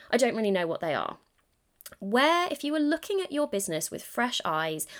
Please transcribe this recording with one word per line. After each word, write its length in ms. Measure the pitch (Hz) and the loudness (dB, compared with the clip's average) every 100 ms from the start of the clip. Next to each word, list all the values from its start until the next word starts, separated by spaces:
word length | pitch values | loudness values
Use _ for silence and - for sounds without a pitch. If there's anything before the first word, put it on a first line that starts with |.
| - | -2
I 60 | 240 | 2
don't 180 | 247 | 2
really 160 | 220 214 | 2 2
know 160 | 190 170 | 2 2
what 140 | 151 | -2
they 140 | 170 | -2
are"? 240 | 131 - - _ _ _ _ _ - - - | 0 -2 -6 _ _ _ _ _ -20 -20 -10
Where, 480 | 196 233 294 339 359 | 0 4 6 4 2
if 140 | 294 | -2
you 80 | 285 | -2
were 80 | 311 | 0
looking 400 | 294 311 - 392 | 2 0 0 -2
at 100 | 359 | -2
your 160 | 285 294 | -2 -2
business 440 | 202 202 156 - | -2 -2 -2 -4
with 120 | - | -8
fresh 380 | - - 185 - | -8 -2 -2 -2
eyes, 420 | 185 156 160 156 - - | -2 -2 -2 -4 -6 -12